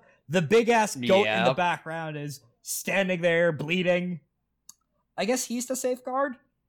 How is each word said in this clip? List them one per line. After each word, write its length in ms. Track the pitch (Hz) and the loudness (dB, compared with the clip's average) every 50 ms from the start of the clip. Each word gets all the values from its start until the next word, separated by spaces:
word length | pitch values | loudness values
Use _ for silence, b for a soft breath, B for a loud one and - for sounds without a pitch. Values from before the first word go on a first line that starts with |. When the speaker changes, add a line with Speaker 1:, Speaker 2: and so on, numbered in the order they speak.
| b b b b b b | b b b b b b
Speaker 1:
the 120 | 147 185 | 0 0
big-ass 540 | 165 131 208 233 233 214 240 226 214 202 - | 2 4 4 4 4 4 4 2 2 0 -2
goat 320 | 135 120 123 190 196 208 | -4 0 4 4 4 4
in 160 | 107 110 113 117 | 4 2 2 2
the 60 | 123 | 2
Speaker 2:
Yep. 80 | 135 | 2
Speaker 1:
background 580 | 180 180 175 165 147 - 160 160 165 160 156 151 | 2 0 0 -2 -4 -6 -10 -8 -8 -8 -8 -8
is 240 | 147 147 147 139 - _ _ _ _ | -8 -8 -10 -12 -14 _ _ _ _
standing 580 | - - - - - 190 175 190 196 185 185 170 | -12 -10 -10 -8 -6 -2 0 0 0 0 0 0
there 320 | 170 175 165 170 175 170 | 2 2 4 4 4 2
bleeding. 720 | 160 120 143 151 175 185 175 175 175 180 180 180 175 156 _ _ _ _ _ _ _ _ _ _ - _ _ _ _ _ _ _ - | 2 0 -2 -2 0 0 2 2 2 2 0 -4 -6 -8 _ _ _ _ _ _ _ _ _ _ -20 _ _ _ _ _ _ _ -8
I 80 | - 185 | -6 -2
guess 180 | 202 254 247 - | -2 -2 -2 -2
he's 200 | - 226 247 240 | -4 -6 -8 -6
the 100 | - 262 | -6 -6
safeguard? 600 | 254 - 254 247 247 - 262 254 269 277 285 240 - _ _ _ _ _ | -4 -2 -4 -4 -4 -6 -6 -4 -2 -2 -2 -4 -10 _ _ _ _ _